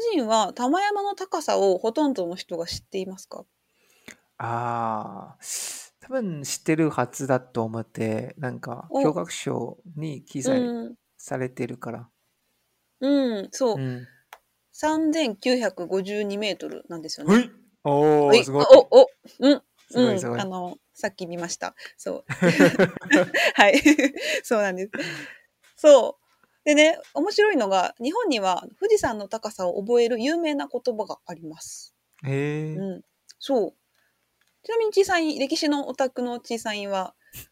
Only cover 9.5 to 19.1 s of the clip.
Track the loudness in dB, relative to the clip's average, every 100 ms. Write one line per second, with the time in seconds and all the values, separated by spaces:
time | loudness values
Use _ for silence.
9.5 | -6 -6 -12 -16 -10 -10 -10 -10 -6 0
10.5 | 0 0 -6 -10 -16 _ _ -8 -6 -6
11.5 | -6 -8 -8 -12 -12 -14 _ _ _ _
12.5 | _ _ _ _ _ 0 2 2 -2 -6
13.5 | -2 0 0 -4 -6 -12 _ _ -20 _
14.5 | _ _ -4 -2 0 0 0 -2 -2 0
15.5 | 0 0 -4 -4 -4 -2 -4 -4 -4 -4
16.5 | -6 -10 -12 -12 -12 -12 -6 2 2 2
17.5 | -8 _ _ 0 4 6 6 8 6 6
18.5 | 2 6 6 8 6 6